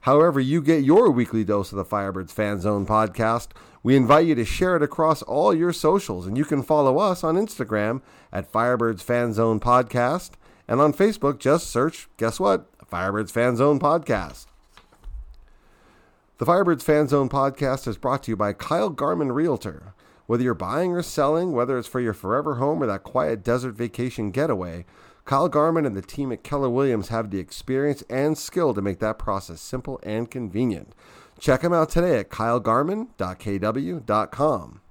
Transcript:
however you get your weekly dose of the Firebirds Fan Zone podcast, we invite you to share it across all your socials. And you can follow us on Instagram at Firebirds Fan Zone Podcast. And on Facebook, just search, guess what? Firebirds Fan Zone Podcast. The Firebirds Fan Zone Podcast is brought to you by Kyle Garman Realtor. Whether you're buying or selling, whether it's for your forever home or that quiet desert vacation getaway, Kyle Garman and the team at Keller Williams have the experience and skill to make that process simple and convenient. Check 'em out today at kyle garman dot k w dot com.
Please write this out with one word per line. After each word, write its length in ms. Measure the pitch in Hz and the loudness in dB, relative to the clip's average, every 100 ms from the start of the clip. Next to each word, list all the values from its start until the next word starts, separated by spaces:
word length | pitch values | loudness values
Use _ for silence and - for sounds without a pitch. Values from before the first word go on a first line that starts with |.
however 380 | - 143 165 139 | 6 6 6 4
you 220 | 131 160 | 2 2
get 220 | 143 160 | 4 4
your 260 | 135 175 240 | 6 8 8
weekly 320 | 123 120 113 | 4 2 0
dose 300 | 98 101 95 | 0 0 0
of 60 | 98 | -6
the 60 | |
Firebirds 460 | 90 104 98 95 90 | -4 -4 -4 -6 -8
Fan 300 | - 104 101 | -4 -2 -2
Zone 260 | 95 104 98 | 0 0 2
podcast, 640 | 107 110 90 113 117 - - - - | 2 2 0 0 0 -4 -20 -20 -6
we 140 | 113 135 | 4 4
invite 300 | 120 151 170 | 8 6 6
you 80 | 135 | 2
to 80 | |
share 320 | 113 - 185 175 | 0 0 0 2
it 60 | |
across 380 | 147 - 160 151 | 0 0 0 0
all 300 | - 131 190 | -2 0 2
your 180 | 165 175 | 2 0
socials. 540 | 165 156 190 - 92 90 | 0 2 2 0 -8 -4
And 80 | 117 | -2
you 80 | |
can 180 | 147 147 | 0 -2
follow 360 | 135 151 135 135 | 2 2 4 4
us 260 | 202 180 | 0 0
on 100 | 160 165 | 0 0
Instagram 680 | 214 - 117 110 104 131 - - _ | -2 -6 -4 -2 -2 -4 -8 -20 _
at 200 | 92 95 | -10 -4
Firebirds 480 | 107 120 123 117 101 | -2 0 2 0 -2
Fan 300 | - 120 120 | -2 -2 0
Zone 260 | 107 113 110 | 0 2 2
Podcast. 760 | 117 123 120 123 123 170 - - - _ - | 2 2 2 0 0 -2 -8 -20 -20 _ -4
And 120 | 120 | 2
on 120 | 151 | 2
Facebook, 460 | 147 196 214 139 135 | 4 2 2 -2 0
just 320 | 131 160 - | 2 2 0
search, 380 | 117 143 - - - | -2 -2 -4 -20 -4
guess 200 | 113 - | -4 0
what? 300 | 196 95 - _ - | 0 0 -2 _ -10
Firebirds 440 | 87 92 101 104 | -6 -2 -2 -4
Fan 240 | 117 120 117 | 0 0 2
Zone 240 | 139 143 | 2 2
Podcast. 680 | 143 160 151 110 82 - - _ _ - _ _ - - - - - - _ _ _ _ _ _ _ _ | 2 0 0 -4 -4 -14 -20 _ _ -20 _ _ -16 -14 -16 -20 -20 -20 _ _ _ _ _ _ _ _
The 80 | |
Firebirds 380 | 120 175 180 156 | 2 4 4 0
Fan 260 | - 151 143 | 2 2 4
Zone 200 | 143 135 | 2 2
Podcast 600 | 139 135 135 139 131 - | 0 -2 0 -2 -2 -4
is 80 | 104 | -6
brought 240 | 131 135 | -2 -4
to 60 | - | -4
you 40 | 107 | -2
by 160 | 104 | -2
Kyle 380 | 98 - 170 208 | -2 -4 -2 -2
Garman 420 | 143 143 170 143 | -2 -2 0 0
Realtor. 640 | 127 165 123 107 73 92 - _ _ - | 0 0 0 -4 -12 -18 -20 _ _ -2
Whether 160 | 117 | 0
you're 80 | 127 | 2
buying 400 | 104 92 135 180 | 0 -2 -2 0
or 100 | 175 | -2
selling, 500 | 170 - 139 156 180 | -4 0 2 2 0
whether 260 | 135 120 131 | -2 0 -2
it's 100 | 113 | -4
for 120 | 127 | -4
your 120 | 120 | -2
forever 440 | 101 95 120 156 127 | -4 -2 -2 -2 -2
home 260 | 139 156 | -2 0
or 40 | 127 | -2
that 160 | 98 | -4
quiet 400 | - 127 151 113 | -4 -2 -2 -2
desert 300 | 95 123 127 107 | 0 -2 -2 -6
vacation 540 | 120 - 127 123 104 | -8 -4 -6 -4 -4
getaway, 540 | 95 156 107 90 85 85 - - _ | -2 -2 -2 -4 -10 -16 -20 -20 _
Kyle 240 | - 139 170 | -4 0 2
Garman 380 | 147 156 165 147 | 2 2 2 0
and 100 | 98 | -4
the 60 | |
team 280 | 92 - 139 | -10 -8 -6
at 100 | 117 | -6
Keller 240 | - 143 135 | -6 -2 0
Williams 400 | 120 139 113 95 | 0 0 0 -2
have 220 | 113 107 | -6 -4
the 80 | 95 | -6
experience 640 | 87 - - 131 143 139 - | -6 -12 -4 -2 0 -2 -4
and 260 | 131 147 151 | -2 0 -2
skill 380 | - 185 160 | -4 -2 0
to 80 | 104 | 0
make 160 | 98 90 | -2 -2
that 200 | 110 110 | -4 -4
process 420 | - 98 - 82 | -6 -6 -8 -16
simple 360 | - 127 123 135 | -10 -10 -8 -12
and 280 | - 107 117 | -8 -6 -6
convenient. 600 | 131 113 98 127 95 - - - - - _ | -8 -6 -2 0 -2 -8 -20 -20 -20 -20 _
Check 240 | - 131 | 0 2
'em 80 | 170 | 2
out 160 | 175 156 | 0 2
today 300 | 165 180 127 | 0 2 0
at 100 | 95 | -2
kyle 300 | - 113 120 | -4 0 0
garman 480 | 113 117 151 208 240 _ | 2 0 0 -4 -8 _
dot 220 | 90 92 | -8 -8
k 180 | - 98 | -6 -2
w 420 | 104 117 151 175 | -2 -2 -4 -8
dot 260 | 110 107 104 | -2 -2 -2
com. 500 | - 151 120 71 - _ | 0 0 0 -6 -20 _